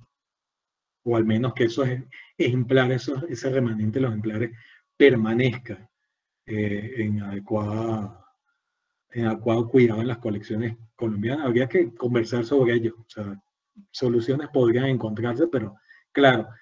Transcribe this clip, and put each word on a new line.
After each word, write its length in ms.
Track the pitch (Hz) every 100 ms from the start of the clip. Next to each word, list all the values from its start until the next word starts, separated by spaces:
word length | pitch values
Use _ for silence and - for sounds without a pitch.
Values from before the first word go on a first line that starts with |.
| _ _ _ _ _ _ _ _ _ _
o 120 | 120 117
al 80 |
menos 300 | 110 110 123
que 100 | -
esos 220 | 117 - 127
ej-, 200 | 127 - - - -
ejemplares, 640 | 143 127 117 131 127 131
esos, 220 | - 135 170
ese 220 | 123 139
remanente 480 | 131 120 107 110 131
de 40 |
los 80 | 131
ejemplares 420 | 107 107 107 117 117 - _ _ _
permanezca, 960 | 143 120 110 113 131 104 - 101 - _ _ _ _ _ -
eh, 460 | 107 104 104 110 123
en 260 | 107 104
adecuada, 1000 | 101 101 101 107 104 107 113 110 101 - _ _ _ _ _ _ _ _ _
en 140 | 120 113
adecuado 420 | 104 117 117 117
cuidado 320 | 131 120 107
en 80 | 123
las 100 | 117
colecciones 580 | 117 101 - 110 117 113 - -
colombianas. 500 | 117 101 113 143 139
Habría 220 | 120 127
que 260 | 185 -
conversar 500 | - 123 123 110 120
sobre 300 | 113 143 120
ello. 220 | 117 113 -
O 100 | -
sea, 320 | - 101 101 _ _ _ - _
soluciones 580 | - 123 117 113 135 147
podrían 340 | 139 120 120 135
encontrarse, 600 | 127 113 107 117 117 170
pero 300 | 131 101 - _ - _
claro, 380 | - 135 120 107 -